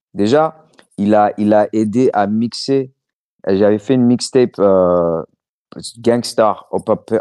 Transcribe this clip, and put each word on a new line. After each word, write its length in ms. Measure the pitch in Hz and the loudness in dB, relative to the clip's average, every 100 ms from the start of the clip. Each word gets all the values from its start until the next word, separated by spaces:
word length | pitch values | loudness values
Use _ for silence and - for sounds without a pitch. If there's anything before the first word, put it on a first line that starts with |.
| _ | _
Déjà, 540 | 95 104 143 160 - _ _ _ - | -4 0 0 0 -6 _ _ _ -6
il 160 | 101 | 0
a, 180 | 107 104 - | 2 2 0
il 160 | 107 | 0
a 140 | 107 104 | 2 2
aidé 380 | 110 110 113 131 | -2 -2 0 0
à 140 | - 101 | 0 -2
mixer. 680 | 110 117 - - 139 131 _ _ _ _ _ - | -2 -4 -6 -4 -4 -4 _ _ _ _ _ -4
J'avais 320 | 95 104 107 | 0 2 0
fait 160 | - | 0
une 100 | 131 | 2
mixtape, 540 | 120 120 - 135 123 - | 2 2 0 0 0 2
euh, 640 | 101 95 90 87 85 82 - _ _ _ _ - - 113 | 2 4 2 2 0 -4 -8 _ _ _ _ -18 -18 -6
Gangstar, 720 | 117 120 117 - 107 95 - | -2 -2 -2 -2 0 -2 -6
au 100 | 92 | -8
pop-, 380 | 95 107 - 110 | -4 -4 -2 -4